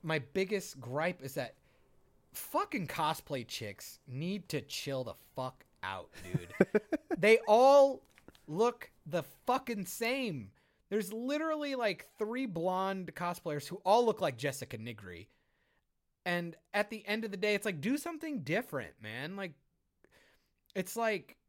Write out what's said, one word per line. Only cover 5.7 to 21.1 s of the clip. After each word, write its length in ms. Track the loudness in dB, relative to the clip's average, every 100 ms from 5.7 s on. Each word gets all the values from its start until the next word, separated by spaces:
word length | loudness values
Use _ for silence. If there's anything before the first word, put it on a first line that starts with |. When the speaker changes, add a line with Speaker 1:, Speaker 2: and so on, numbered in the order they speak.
| -8
Speaker 1:
out, 260 | -6 -6 -10 -14
dude. 600 | -4 -4 -2 2 4 2 0 -6
Speaker 2:
<laughs> 200 | -4 2
Speaker 1:
They 200 | 6 6 6
all 540 | 8 10 10 8 4 -10 -20 -20 -20 -6
look 440 | 0 0 0 -14 _
the 200 | -6 -4 -4 -6
fucking 400 | 0 0 0 -4 -4
same. 640 | -2 0 0 -2 -4 -8 _ _ _ -4
There's 240 | -2 -2
literally, 640 | -4 -2 0 0 0 -2
like, 320 | 0 0 -2 -8 -6
three 300 | -4 -2 -2
blonde 640 | 0 0 2 0 -2 -6
cosplayers 520 | -4 -4 -4 -4 -4 -6
who 100 | -2
all 220 | 6 6 6
look 140 | 4
like 160 | 0 0
Jessica 400 | -4 -4 -8 -8
Nigri. 480 | -8 -10 -12 -12 -14 _ _ _ _ _ _ _ _ _
And 320 | -2 -2 -2 -10 _
at 160 | 0 0
the 160 | -4 -4
end 180 | -2 -2
of 40 |
the 60 | 0
day, 180 | 2
it's 120 | 2 0
like, 140 | -2
do 160 | 0 0
something 420 | -2 -6 -6 -4
different, 480 | 0 0 0 -6 -6 -10
man. 340 | -10 -8 -8 -6
Like, 160 | -8 -10 _ _ _ _ _ _ _ _ _ _ _
it's 220 | -6 -6 -2
like 400 | 0